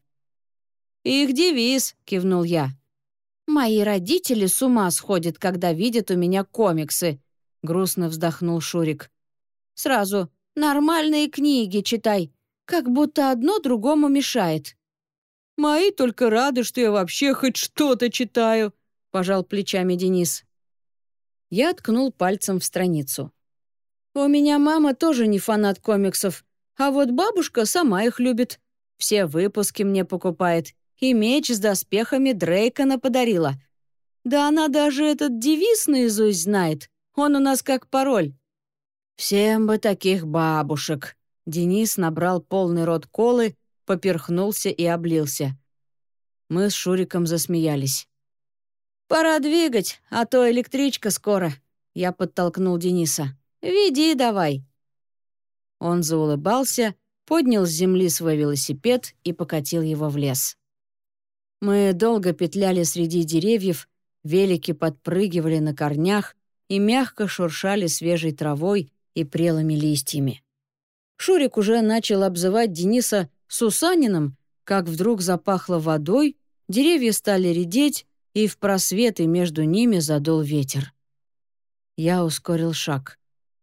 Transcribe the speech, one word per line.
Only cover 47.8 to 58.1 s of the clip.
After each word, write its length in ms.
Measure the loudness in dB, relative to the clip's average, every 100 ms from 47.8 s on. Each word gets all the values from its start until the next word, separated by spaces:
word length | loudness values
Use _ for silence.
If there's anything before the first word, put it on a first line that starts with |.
| -2 -4 -8 _ _ _ _ _ _ _ _ _ -2
"Пора 320 | 2 2 2
двигать, 640 | 2 2 2 0 -2 -8 _
а 160 | -4 0
то 240 | 2 4
электричка 600 | 2 -2 -2 -2 -2 -4
скоро", 420 | -4 -2 0 -2 -6 _ _ _
я 180 | -6 -4
подтолкнул 680 | -4 -4 -2 -2 0 0 0
Дениса. 600 | 0 0 0 -2 -6 -8 _ _
"Веди 540 | -2 2 2 2 2 2
давай". 480 | 2 2 0 -2 -8 _ _ _ _ _ _ _ _ _ _ _
Он 220 | -2 0
заулыбался, 920 | 0 0 0 0 0 0 0 -2 -2 -4 _ _ -2
поднял 400 | 0 2 2 0
с 40 |
земли 400 | 0 2 2
свой 280 | 2